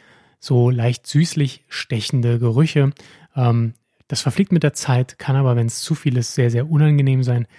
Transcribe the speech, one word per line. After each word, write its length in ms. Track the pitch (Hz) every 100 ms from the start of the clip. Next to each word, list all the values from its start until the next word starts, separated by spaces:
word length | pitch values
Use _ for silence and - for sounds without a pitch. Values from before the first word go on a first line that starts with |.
| _ _ _ _
so 300 | - 123 120
leicht 360 | 123 120 120 -
süßlich 580 | 143 165 156 135 - _
stechende 720 | - - 113 - 131 120 117
Gerüche. 540 | 120 117 160 151 139 - - - _ 139
Ähm, 380 | 120 117 117 - _ _ -
das 140 | -
verfliegt 300 | 135 - 196
mit 100 | 170
der 100 | 147
Zeit, 460 | - - 127 127 -
kann 180 | - 135
aber, 180 | 131
wenn's 280 | 120 113 -
zu 120 | -
viel 220 | 156 143 123
ist, 180 | 113
sehr, 160 | - 120
sehr 200 | 120 151
unangenehm 520 | 151 151 147 135 131
sein. 240 | 127 120 120